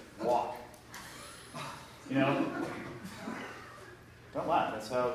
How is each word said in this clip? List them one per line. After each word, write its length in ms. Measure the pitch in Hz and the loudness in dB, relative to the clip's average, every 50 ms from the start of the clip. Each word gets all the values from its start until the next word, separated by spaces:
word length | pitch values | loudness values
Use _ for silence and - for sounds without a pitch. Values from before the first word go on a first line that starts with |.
| - - - - | -12 -12 -6 0
Walk. 360 | 165 151 - - - - - - - - - - - - - - - - - - - - - - - - - - - - - - - - - - - 135 | 4 6 6 6 4 2 -2 -6 -8 -12 -14 -16 -16 -14 -12 -12 -12 -12 -12 -12 -12 -14 -14 -14 -14 -12 -10 -8 -8 -8 -8 -10 -12 -14 -16 -12 -4 2
You 60 | 131 | 4
know? 360 | 135 135 139 139 135 - - - - - - - - - - - - - - - - - - - - - - - - - - - - - - - - - - - - - - - | 6 6 6 6 6 4 2 2 0 -2 -2 -2 -4 -6 -8 -8 -8 -10 -10 -10 -8 -6 -6 -4 -4 -6 -8 -8 -10 -12 -14 -14 -14 -16 -16 -16 -16 -18 -18 -18 -18 -14 -8 -4
Don't 140 | 143 - - | -2 2 4
laugh. 260 | 107 - - - - | 6 6 6 4 2
That's 140 | 110 110 - | -2 -2 0
how, 240 | 127 123 123 123 | 4 4 4 4